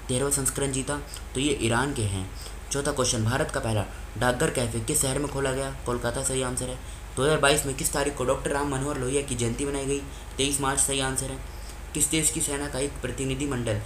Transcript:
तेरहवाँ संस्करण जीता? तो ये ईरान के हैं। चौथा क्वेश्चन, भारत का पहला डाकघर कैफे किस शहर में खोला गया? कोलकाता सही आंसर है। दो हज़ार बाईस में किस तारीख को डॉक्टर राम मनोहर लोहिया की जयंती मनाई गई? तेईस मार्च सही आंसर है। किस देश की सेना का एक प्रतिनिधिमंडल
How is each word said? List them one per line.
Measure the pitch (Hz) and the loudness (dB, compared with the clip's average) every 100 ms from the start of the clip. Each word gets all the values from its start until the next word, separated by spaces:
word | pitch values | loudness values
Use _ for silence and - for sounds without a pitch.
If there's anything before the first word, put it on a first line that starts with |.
| - | -2
तेरहवाँ | 127 139 | 0 2
संस्करण | 139 131 - 139 | 2 0 0 0
जीता? | 135 131 143 - - - | 0 -2 -4 -6 -10 -6
तो | 131 | 0
ये | 147 - | 2 2
ईरान | 113 117 139 | 2 2 2
के | 120 | 0
हैं। | 104 95 95 - - - - | 0 -2 -4 -8 -10 -10 -4
चौथा | 139 139 | -2 0
क्वेश्चन, | 147 127 120 | 2 2 2
भारत | 110 131 156 | 2 2 0
का | - | -2
पहला | 117 107 95 - - 110 | 0 0 0 -6 -8 0
डाकघर | 123 123 160 | 2 4 2
कैफे | 135 117 117 | 2 0 -2
किस | 110 147 | 0 2
शहर | 135 135 | 2 0
में | 143 | -2
खोला | 135 135 | 0 0
गया? | 131 135 131 - | 0 -2 -4 -2
कोलकाता | 120 120 123 | -2 0 -2
सही | 131 131 | 0 0
आंसर | 127 127 | 0 -2
है। | 127 131 - - - - | -4 -6 -10 -12 -8 0
दो | |
हज़ार | 139 156 | 2 6
बाईस | 143 147 139 | 6 6 2
में | |
किस | 127 - | 0 0
तारीख | - 143 147 | 2 0 2
को | |
डॉक्टर | - - 160 | 2 2 2
राम | 143 147 | 0 0
मनोहर | 135 143 139 | 0 0 0
लोहिया | 127 143 | 0 0
की | 139 | 0
जयंती | 120 117 117 | 0 0 0
मनाई | 143 139 135 | -2 -2 0
गई? | 139 139 - - - | -2 -4 -10 -8 0
तेईस | 139 139 | 2 2
मार्च | 135 135 | 2 2
सही | - 135 | 2 2
आंसर | 131 131 135 | 0 0 -2
है। | 135 - - - - - | -6 -8 -10 -12 -12 -4
किस | 165 143 | 0 2
देश | 160 151 | 4 2
की | 160 | 2
सेना | - 143 147 | -2 -2 -2
का | 131 | -2
एक | 143 - | -2 -2
प्रतिनिधिमंडल | 127 120 135 131 143 123 113 104 | -6 -2 -2 0 0 0 0 0